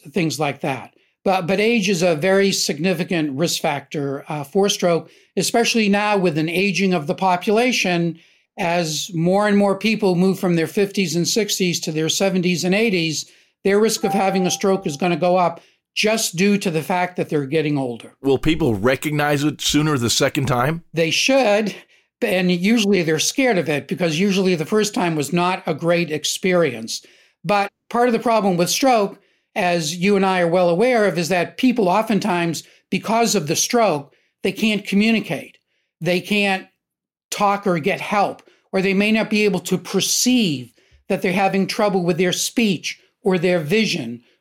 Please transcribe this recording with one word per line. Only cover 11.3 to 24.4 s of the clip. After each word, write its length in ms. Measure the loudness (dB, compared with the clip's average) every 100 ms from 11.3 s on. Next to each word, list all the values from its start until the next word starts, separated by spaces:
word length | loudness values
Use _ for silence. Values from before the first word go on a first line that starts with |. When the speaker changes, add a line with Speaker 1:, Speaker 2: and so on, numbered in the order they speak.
| 0 -2 0 -2 -2
Speaker 1:
to 120 | -4
their 160 | -2 -2
seventies 560 | 0 0 0 0 0
and 100 | 0
eighties, 560 | 0 2 0 -2 -4 -10 _ _ _
their 140 | 0 2
risk 240 | 2 0
of 80 | -2
having 340 | 0 0 0 0
a 40 |
stroke 360 | 0 0 0 -2
is 100 | -4
gonna 200 | -2 0
go 200 | 2 2
up 240 | 2 -2 _ _ _
just 420 | -2 0 0 -2 0
due 200 | 2 2
to 140 | 0
the 120 | -4
fact 340 | -2 -2 -2 -4
that 120 | -4
they're 180 | -2 -2
getting 300 | -2 0 -2
older. 380 | -4 -8 -16 _
Speaker 2:
Will 160 | 0 2
people 360 | 2 0 0
recognize 720 | 0 0 0 -2 -2 0 0
it 160 | -2 -2
sooner 380 | -2 0 2 0
the 120 | 0
second 360 | 0 0 0 -2
time? 380 | 0 0 -4 -6
Speaker 1:
They 160 | -2 0
should, 640 | 0 2 2 4 2 0 -6 -16 _ _ -6
and 280 | -2 0 2
usually 520 | 2 2 2 4 2
they're 160 | 2 0
scared 400 | 0 0 2 2
of 100 | 0
it 200 | -2 -4
because 300 | -2 -2 0
usually 360 | 0 2